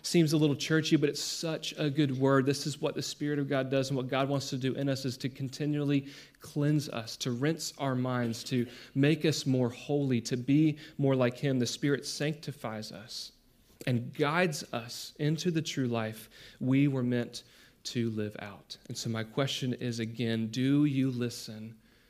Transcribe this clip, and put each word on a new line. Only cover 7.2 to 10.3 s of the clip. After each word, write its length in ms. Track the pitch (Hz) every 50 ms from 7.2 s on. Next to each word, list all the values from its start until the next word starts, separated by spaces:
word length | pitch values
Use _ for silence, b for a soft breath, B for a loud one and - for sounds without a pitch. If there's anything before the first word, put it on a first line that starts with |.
| - 131 120
rinse 420 | 120 135 156 165 156 - - - -
our 160 | 143 135 127
minds, 500 | 127 127 127 123 123 120 117 113 - -
to 220 | - 139 123 117 120 B B B B B
make 300 | 135 139 147 165 160 -
us 200 | 160 143 - -
more 240 | 143 131 127 127 117
holy, 520 | - - - - 143 147 143 131 127 117 117
to 140 | -